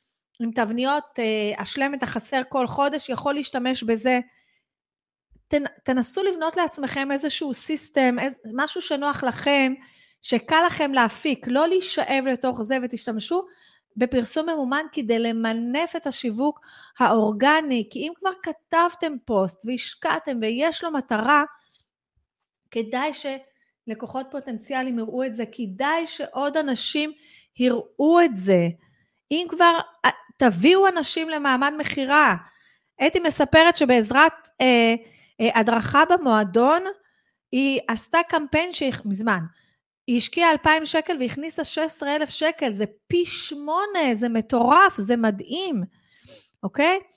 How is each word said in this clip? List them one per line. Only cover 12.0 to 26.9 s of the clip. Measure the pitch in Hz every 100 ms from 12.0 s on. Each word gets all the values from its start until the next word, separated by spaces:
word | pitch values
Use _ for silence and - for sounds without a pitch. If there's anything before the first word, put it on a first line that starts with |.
| - 269 262
לתוך | 254 262 240
זה, | 214 262
ותשתמשו | 247 233 - 220 - 349 381 _ _ _ _ 214
בפרסום | 247 254 226 320 320
ממומן | 311 254 277 311
כדי | 311 226 233
למנף | 233 226 226 226 240 269 339 339
את | 294
השיווק | - 247 214 285 294 - - - -
האורגני, | 240 226 214 208 269 311 311 247 208
כי | 240
אם | 302 339
כבר | 381 370
כתבתם | 339 302 _ 330 349 - 330 269
פוסט | - 208 190 - 220
והשקעתם | 247 - - 330 320 320 247
ויש | 220 233 320 320
לו | 339
מטרה, | 294 254 214 226 294 302 - _ _ _ _ _ _ _ _ _ _ _
כדאי | 226 220 247 302
שלקוחות | 294 285 269 - _ _ _ - 220 233 262 262
פוטנציאליים | 285 277 220 - 269 262 233
יראו | 220 247
את | 262
זה, | 226 220
כדאי | - 214 190 277 330 330
שעוד | - 285 - 285 302
אנשים | 294 240 -